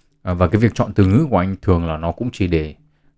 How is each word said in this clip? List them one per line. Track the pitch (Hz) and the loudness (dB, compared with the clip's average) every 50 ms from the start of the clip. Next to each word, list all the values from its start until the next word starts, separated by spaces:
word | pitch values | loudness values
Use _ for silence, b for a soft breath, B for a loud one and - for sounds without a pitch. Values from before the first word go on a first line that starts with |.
| _ _ _ _ | _ _ _ _
À, | - 92 | -6 -4
và | 90 87 90 80 | 0 0 2 2
cái | 107 104 | 2 2
việc | 117 107 - | 2 2 0
chọn | - 120 107 101 | 0 -4 -2 2
từ | - 98 | 2 2
ngữ | 92 101 131 165 139 | 4 4 2 2 2
của | 113 90 | 0 0
anh | 90 95 92 - | 0 -2 -4 -4
thường | - 98 90 85 85 | 0 0 2 2 0
là | 82 78 | -2 -4
nó | 78 82 85 | -4 -4 -6
cũng | 85 - 120 127 | -6 -6 -8 -8
chỉ | - - 101 | -4 -4 -2
để | 87 82 80 78 76 - _ _ _ _ _ _ _ _ | 0 0 -2 -2 -4 -10 _ _ _ _ _ _ _ _